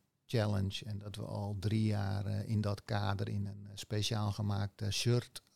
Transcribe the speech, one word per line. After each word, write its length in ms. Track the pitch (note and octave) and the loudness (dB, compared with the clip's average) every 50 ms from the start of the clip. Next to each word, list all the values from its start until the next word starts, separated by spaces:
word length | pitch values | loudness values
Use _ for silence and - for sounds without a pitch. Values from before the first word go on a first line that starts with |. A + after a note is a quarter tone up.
| _ _ _ _ _ | _ _ _ _ _
Challenge 600 | - - B2 G#2 G#2+ G#2 G2+ G2 F#2+ F#2+ - - | -2 2 2 2 4 2 2 0 0 -2 -4 -6
en 140 | - G#2 G2 | -6 -8 -8
dat 180 | G2+ G#2 G2 | -8 -8 -6
we 60 | G2+ G#2 | -6 -6
al 340 | - G#2+ G#2+ G#2 G2+ G#2 G2+ | -4 -4 -4 -4 -4 -4 -2
drie 240 | F2+ G#2+ A2 A2+ A2 | 0 2 2 4 4
jaar, 420 | A2 G#2 G2+ G2+ G2+ G2+ G2+ G2+ | 4 2 2 0 0 0 0 0
eh, 220 | G2+ G2+ G2+ G2+ - | 0 -2 -2 0 2
in 120 | A2+ G#2 | 2 2
dat 240 | G#2+ G#2 G2+ - - | 2 2 0 -2 -2
kader 440 | - A2+ G#2 G2+ G2+ G2+ G2 G#2 G#2+ | -2 -2 0 0 0 0 0 -2 -2
in 180 | G#2+ G2+ G2+ | -2 -2 -2
een, 200 | G2+ G2 G2+ G2+ | -4 -6 -8 -12
eh, 40 | G#2 G2+ | -14 -12
speciaal 580 | G2 - - G#2 G#2 G#2 - A#2 G#2+ G#2 G#2 G2 | -12 -6 -2 0 0 2 2 2 0 0 0 0
gemaakt, 500 | - G#2 G2+ G#2 G2+ G2+ G2+ - - G2+ | 0 0 0 0 0 0 -2 -4 -4 -2
eh, 60 | G2+ | -2
shirt 520 | G2 - - A#2+ A#2+ B2 A#2+ - - - - _ _ | 0 2 4 4 4 4 2 0 -6 -16 -18 _ _